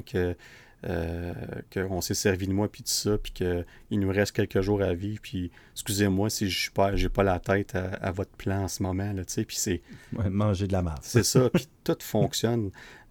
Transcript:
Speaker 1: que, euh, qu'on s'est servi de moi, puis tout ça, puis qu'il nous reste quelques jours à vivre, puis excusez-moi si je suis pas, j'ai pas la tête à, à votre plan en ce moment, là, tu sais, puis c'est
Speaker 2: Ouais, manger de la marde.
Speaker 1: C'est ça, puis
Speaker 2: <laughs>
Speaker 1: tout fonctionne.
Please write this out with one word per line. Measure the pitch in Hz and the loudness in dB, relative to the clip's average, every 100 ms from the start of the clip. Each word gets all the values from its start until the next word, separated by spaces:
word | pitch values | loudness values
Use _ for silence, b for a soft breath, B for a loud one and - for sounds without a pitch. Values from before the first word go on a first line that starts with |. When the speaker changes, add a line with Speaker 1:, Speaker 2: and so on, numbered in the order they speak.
| - | -2
Speaker 1:
que, | 92 90 87 B B B _ 87 | 0 0 -2 B B B _ -6
euh, | 85 82 85 87 - - - - | -4 -2 -4 -6 -8 -8 -10 -6
qu'on | 98 95 90 | -4 -2 -2
s'est | - | -2
servi | 98 104 92 98 | 0 2 2 0
de | |
moi, | 98 104 | 0 0
puis | - | -2
tout | - | -4
ça, | - 104 107 | -2 0 0
puis | - | -2
qu'il | - 90 87 - B - 107 | -4 -2 -2 -4 B -4 0
nous | 98 | 2
reste | 98 101 | 2 2
quelques | - 98 101 | 0 0 2
jours | 95 104 | 2 2
à | 92 | 2
vivre, | 87 101 107 | 0 -4 -8
puis | - 92 90 B B | -8 -6 -6 B B
excusez-moi | - - 101 101 95 110 | -10 -4 2 4 4 2
si | - 101 | 0 -2
je | - | -2
suis | - | -2
pas, | - 98 95 | 2 2 4
j'ai | 92 | 2
pas | - | 4
la | 98 87 | 2 2
tête | - 98 101 95 | 2 0 0 -4
à, | 92 95 | -4 -4
à | 98 | -4
votre | 92 95 - | -2 -6 -6
plan | 101 98 | -4 -2
en | 92 | -2
ce | - | -2
moment, | 95 92 101 | -2 -2 -2
là, | 98 87 | -4 -4
tu | |
sais, | - 107 | -4 -4
puis | - | -4
c'est | 104 85 B B B - | -2 -2 B B B -4
Speaker 2:
Ouais, | 92 | 0
manger | 98 107 92 98 | 2 2 2 2
de | |
la | 92 | 0
marde. | 87 76 | 0 -4
Speaker 1:
C'est | - 120 | 0 2
ça, | - 127 123 | 4 4 6
puis | 180 - _ | 4 0 _
Speaker 2:
<laughs> | |
Speaker 1:
tout | - 165 | -2 -2
fonctionne. | - 110 117 - 113 117 98 B B B - | 0 2 2 2 0 0 -2 B B B -4